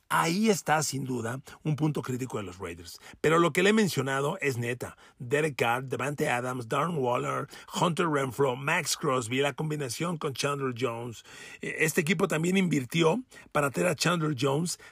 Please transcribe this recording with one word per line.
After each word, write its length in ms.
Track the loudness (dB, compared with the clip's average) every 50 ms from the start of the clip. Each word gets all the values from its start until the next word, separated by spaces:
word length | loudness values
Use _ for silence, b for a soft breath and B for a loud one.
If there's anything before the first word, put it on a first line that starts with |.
| _ -2
Ahí 420 | 0 2 2 2 2 2 4 4
está, 320 | 2 2 2 2 2 2 2
sin 200 | 0 -4 -4 -4
duda, 380 | -4 -4 -4 -4 -4 -6 -8 B B B B -2
un 120 | -2 0
punto 280 | 2 0 0 0 -2 -4
crítico 340 | -4 -4 -4 -4 -6 -6 -6
de 60 | -6
los 160 | -8 -10 -10
Raiders. 400 | -10 -10 -10 -12 -14 -16 -18 B B B B B
Pero 200 | 2 4 6 6
lo 140 | 6 4 4
que 100 | 4 4
le 80 | 6
he 20 | 6
mencionado 640 | 6 4 4 2 0 0 0 0 0 0 0 -2 -2
es 180 | -2 -2 0 0
neta. 400 | -2 -2 -4 -4 -6 -10 -10 B B B B -14
Derek 380 | -4 0 0 2 2 0 0
Carr, 320 | 0 2 2 2 0 -2 -4
Davante 420 | -4 -4 -2 -4 -2 0 0 0
Adams, 400 | 0 0 -2 -2 -4 -6 -4 -2
Darren 280 | 0 0 0 0 0 0
Waller, 500 | 0 0 0 0 -2 -2 -4 -4 -6 B B B B B -2
Hunter 340 | 0 0 2 2 2 0 2
Renfrow, 480 | 2 0 0 0 0 2 2 2 2
Max 400 | 0 -2 -2 0 0 0 -2 -2
Crosby, 440 | -2 0 0 2 0 0 0 0 0
la 140 | 0 0 0
combinación 640 | -2 -4 -4 -2 -4 -4 -6 -4 -4 -4 -4 -2 -4
con 160 | -4 -4 -4
Chandler 420 | -2 -2 -2 -2 -2 -2 -4 -2 -2
Jones. 440 | -2 -2 -2 -4 -8 -10 -12 -14 B B B B B B B B
Eh, 160 | -8 -8 -2 0
este 220 | 0 2 2 2
equipo 260 | 2 2 2 2 2 2
también 280 | 2 0 2 2 2
invirtió 680 | 2 2 2 2 0 0 0 0 2 4 4 4 2 -2 B B B B B
para 200 | 0 0 0 0
traer 160 | 0 0 0 0
a 80 | 0
Chandler 400 | 2 2 2 2 2 0 0 0 0
Jones. 400 | 2 2 2 2 0 -2 -4 B B B